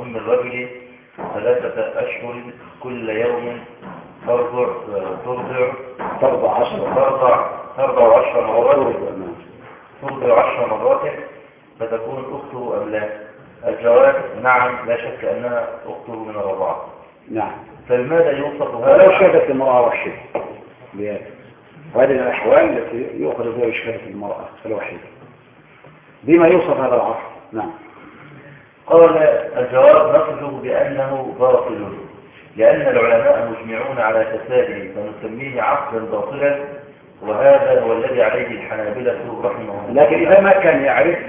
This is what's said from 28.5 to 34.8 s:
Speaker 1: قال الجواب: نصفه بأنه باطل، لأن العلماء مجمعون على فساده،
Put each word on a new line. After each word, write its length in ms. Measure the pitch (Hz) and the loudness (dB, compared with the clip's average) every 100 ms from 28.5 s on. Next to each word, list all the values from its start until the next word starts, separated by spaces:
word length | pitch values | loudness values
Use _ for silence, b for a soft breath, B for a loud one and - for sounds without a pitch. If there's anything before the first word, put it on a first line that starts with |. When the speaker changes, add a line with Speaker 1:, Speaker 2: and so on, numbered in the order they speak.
| B B _ - | B B _ 4
Speaker 1:
قال 300 | 165 165 156 151 - - - | 8 8 6 4 2 -2 -4
الجواب: 580 | - 127 - - 156 147 | 0 6 8 8 8 6
نصفه 320 | 156 143 143 - | 6 -4 -8 -8
بأنه 720 | 123 123 143 135 135 135 131 - | -4 -2 -2 -2 -4 -6 -8 0
باطل، 540 | 127 - - 104 98 - - - B B B 107 | 2 4 0 -8 -10 -12 -16 -20 B B B 4
لأن 240 | 113 - | 4 6
العلماء 720 | 139 120 113 117 113 113 113 | 2 2 4 4 4 2 -2
مجمعون 460 | 113 113 113 131 123 | -8 -10 -8 -6 -2
على 280 | 110 110 113 | 0 0 0
فساده، 600 | 113 - 123 - 101 | -4 -2 0 0 -4